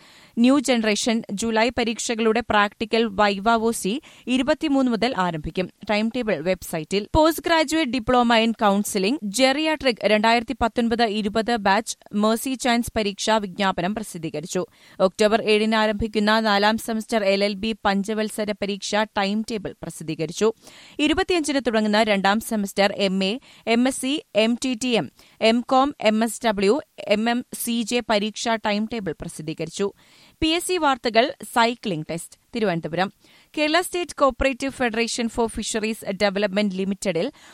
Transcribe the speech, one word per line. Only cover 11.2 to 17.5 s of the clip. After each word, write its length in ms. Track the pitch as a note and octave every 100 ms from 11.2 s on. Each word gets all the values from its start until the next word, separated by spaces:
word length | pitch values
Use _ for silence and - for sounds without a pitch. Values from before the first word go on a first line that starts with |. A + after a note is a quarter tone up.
| G#3 A3 G#3+ A#3+
ബാച്ച് 320 | G3 G3 A#3 - - G#3
മേഴ്സി 380 | G#3+ A3+ C4+ C4
ചാൻസ് 340 | B3+ A#3 A#3
പരീക്ഷാ 420 | A#3 G#3 G3 - A3
വിജ്ഞാപനം 540 | G3+ E3+ G3 F#3 F3
പ്രസിദ്ധീകരിച്ചു. 680 | A3 G#3 F3 D#3+ D3+ D#3 F#3+ E3+ _ - -
ഒക്ടോബർ 420 | F#3+ - G#3+ A3 G3+
ഏഴിന് 300 | G#3+ A3 A3
ആരംഭിക്കുന്ന 560 | G#3+ G#3 A3+ G#3+ G#3 A3
നാലാം 380 | A3 G3+ G#3 A3
സെമസ്റ്റർ 420 | - A3 G#3 A3+
എൽ 180 | G3 G3
എൽ 120 | G3+